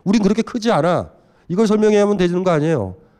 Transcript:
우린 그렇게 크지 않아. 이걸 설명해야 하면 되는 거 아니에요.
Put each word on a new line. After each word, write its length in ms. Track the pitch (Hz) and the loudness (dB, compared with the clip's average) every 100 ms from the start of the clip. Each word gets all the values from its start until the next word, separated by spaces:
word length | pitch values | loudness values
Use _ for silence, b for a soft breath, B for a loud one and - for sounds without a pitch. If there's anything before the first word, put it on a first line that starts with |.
우린 180 | 175 226 | -2 0
그렇게 200 | 196 214 | 2 0
크지 300 | 220 240 220 | -4 -4 -2
않아. 380 | 180 165 156 87 - b b b | 0 0 -2 -4 -14 b b b
이걸 200 | 175 220 | -2 0
설명해야 360 | 214 214 208 | 2 2 2
하면 140 | 202 202 | 2 0
되는 260 | 180 180 | 0 0
거 80 | 185 | 0
아니에요. 440 | 160 156 151 95 90 b b | 0 0 -2 -4 -10 b b